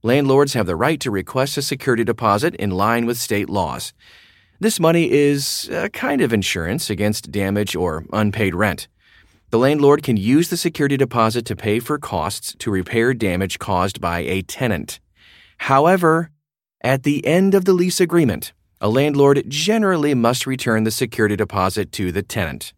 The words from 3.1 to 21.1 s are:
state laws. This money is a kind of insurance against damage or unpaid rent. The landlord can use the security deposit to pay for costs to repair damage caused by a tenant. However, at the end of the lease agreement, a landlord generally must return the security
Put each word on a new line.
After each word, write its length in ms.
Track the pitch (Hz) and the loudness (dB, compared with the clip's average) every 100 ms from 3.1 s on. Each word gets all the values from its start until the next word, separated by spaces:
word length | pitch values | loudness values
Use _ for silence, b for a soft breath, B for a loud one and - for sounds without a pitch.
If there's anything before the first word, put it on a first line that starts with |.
| 120 | -4
state 320 | - 104 101 | -2 -2 -2
laws. 440 | 98 82 62 - _ b b b b b b | -2 -2 -6 -12 _ b b b b b b
This 220 | 214 - | -2 2
money 320 | 160 170 165 | 2 4 4
is 580 | 147 143 143 139 - - | 4 4 2 -2 -6 -6
a 160 | - 196 | -6 -6
kind 320 | - 269 285 | -4 -2 0
of 100 | 147 | 0
insurance 580 | 110 95 92 82 135 - | 0 -4 -4 -4 -6 -4
against 420 | 101 104 104 - | -2 -2 -2 -6
damage 440 | 101 98 101 104 - | -4 -2 -2 -2 -2
or 300 | 90 80 - | -4 -4 -6
unpaid 420 | 104 107 104 101 85 | -2 -2 0 -2 0
rent. 320 | 104 - - _ b b b b b | -2 -2 -12 _ b b b b b
The 100 | 113 | 2
landlord 420 | 131 151 143 143 | 2 4 4 4
can 140 | 147 110 | 2 0
use 320 | 101 143 170 | 2 2 2
the 80 | 175 | -2
security 400 | 175 160 143 139 | -4 -2 -2 0
deposit 500 | 131 120 110 117 113 | 0 2 2 0 -6
to 80 | 104 | -6
pay 240 | 113 110 | -2 -2
for 180 | 117 147 | -2 -6
costs 580 | - 95 78 - - - | -4 -4 -4 -6 -12 -8
to 120 | - | -4
repair 420 | 95 90 117 120 | -2 0 0 2
damage 460 | 120 104 87 95 - | 0 -2 -2 -4 -6
caused 400 | - 92 95 - | -2 0 0 -2
by 200 | 87 87 | -4 -4
a 220 | 67 95 | -4 -4
tenant. 600 | 92 - 127 87 - - _ b b b b b | -6 -4 -2 -2 -6 -14 _ b b b b b
However, 760 | - 139 160 190 170 160 170 _ _ _ _ _ | 0 4 4 4 4 2 -2 _ _ _ _ _
at 220 | - 135 | 0 0
the 220 | 139 147 - | 0 -2 0
end 280 | 170 196 | 2 4
of 120 | 196 185 | 4 4
the 80 | |
lease 260 | 185 180 - | 2 2 0
agreement, 540 | 175 170 139 80 - _ _ _ | 2 2 2 0 -8 _ _ _
a 80 | 104 | 0
landlord 560 | 120 147 143 139 139 - | 2 2 4 6 4 0
generally 640 | 143 165 226 202 175 147 | -4 0 2 2 2 2
must 340 | 131 113 123 - | 2 2 0 -4
return 380 | 131 - 110 110 | -4 0 2 0
the 60 | |
security 440 | 110 123 | -2 -4